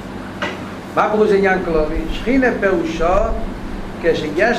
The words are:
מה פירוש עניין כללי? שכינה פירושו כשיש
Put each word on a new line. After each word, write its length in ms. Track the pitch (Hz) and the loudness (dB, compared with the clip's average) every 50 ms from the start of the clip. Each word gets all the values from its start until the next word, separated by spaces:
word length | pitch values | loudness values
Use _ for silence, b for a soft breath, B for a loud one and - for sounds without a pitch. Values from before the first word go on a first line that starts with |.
| - - - - - - - - - - - - - - - - - - - | -12 -10 -10 -10 -10 -10 -8 -8 -6 -6 -6 -8 -10 -10 -10 -12 -12 -4 0
מה 140 | 156 190 214 | 0 0 2
פירוש 200 | 214 214 208 202 | 2 2 4 4
עניין 280 | 196 196 196 190 185 180 175 | 4 4 4 4 2 2 0
כללי? 360 | 175 160 156 151 156 165 160 - - | 0 0 2 2 0 0 -2 -2 -2
שכינה 360 | - - - 220 262 269 254 240 196 - | -4 -2 0 2 2 4 4 2 2 2
פירושו 460 | 208 196 175 170 - - - - 160 170 185 202 - - - - - - - - - - - - - - - - | 2 2 2 2 0 -2 -2 0 0 2 2 2 2 2 0 -2 -2 -4 -6 -6 -8 -8 -8 -8 -8 -8 -8 -2
כשיש 560 | - 165 156 - - 151 147 165 202 233 233 | 0 2 2 2 -2 -2 0 2 2 2 2